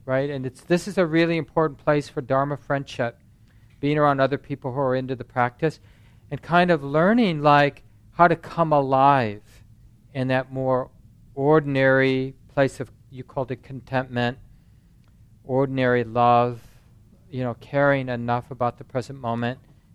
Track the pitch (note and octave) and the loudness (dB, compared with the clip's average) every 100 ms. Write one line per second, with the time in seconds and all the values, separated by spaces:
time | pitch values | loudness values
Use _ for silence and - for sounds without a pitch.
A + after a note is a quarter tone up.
0 | - C3 C#3+ C#3+ B2+ - - F3 F#3+ F#3+ | -4 -2 -2 -6 -10 -10 -2 -2 -2 -2
1 | E3+ D#3+ E3+ E3 C#3+ - D#3 C#3 - D3 | 0 2 2 0 -2 -2 -2 -2 -2 0
2 | C#3 - B2+ C3+ C#3 C#3 - C#3 C#3 - | -2 -8 -2 0 0 -4 -4 -6 -6 -6
3 | A#2+ - _ _ _ _ _ - C#3+ D3+ | -6 -6 _ _ _ _ _ -6 -2 2
4 | D3 C#3 C3+ C#3 - C#3 C3+ B2+ C3 B2+ | 2 2 0 -2 -8 -10 -8 -4 -2 -2
5 | C3 B2+ - B2+ B2 - D#3+ - - - | -4 -8 -8 -2 -2 0 -4 -4 -18 -20
6 | - - - C#3 - E3+ F3+ E3 C#3 D3+ | -20 -20 -12 -12 0 2 4 2 0 0
7 | F3+ A#3 G#3+ D#3 D3 C#3+ C#3+ - - _ | 2 2 2 2 4 4 4 -2 -20 _
8 | _ - E3+ E3 - - E3 D3 C3+ C3+ | _ 2 4 4 -4 -4 0 2 2 4
9 | C#3 C#3 A2+ G#2 - - - - - - | 4 4 2 -4 -16 -20 -20 -20 -20 -20
10 | _ C#3 C3 C3 C3 C3 C3 B2+ C3 - | _ -8 -2 -2 -4 -6 -2 -2 -4 -14
11 | - - - - C#3 D#3 C#3+ C3+ C3+ C3 | -20 -20 -18 -4 2 2 2 0 2 4
12 | C3+ C3 C3 - - - C#3 - B2+ - | 2 0 -4 -10 -10 -2 -2 -2 -14 -16
13 | - B2+ - - B2+ B2+ - C3 - C3 | -20 -20 -12 -8 -8 -8 -12 -18 -6 -6
14 | B2+ B2 A#2+ C3 - - _ - _ _ | -4 -4 -4 -4 -16 -20 _ -20 _ _
15 | _ _ - - - B2+ C#3 C3+ B2+ B2 | _ _ -20 -20 -6 -2 -2 0 0 0
16 | A2+ A#2 A#2+ A#2+ B2 A#2+ - - _ - | 0 2 4 4 2 -4 -16 -20 _ -20
17 | _ _ - C3 B2+ A2+ - C#3+ C#3+ C#3 | _ _ -14 -8 -8 -8 -6 0 2 2
18 | B2+ A#2+ A#2+ A#2+ - B2+ A#2+ - - C3 | -2 -6 -2 -4 -4 -4 -4 -4 -8 -8
19 | A#2+ C#3 A#2+ A#2 A#2+ B2+ - - _ | -8 -10 -6 -4 -4 -6 -14 -20 _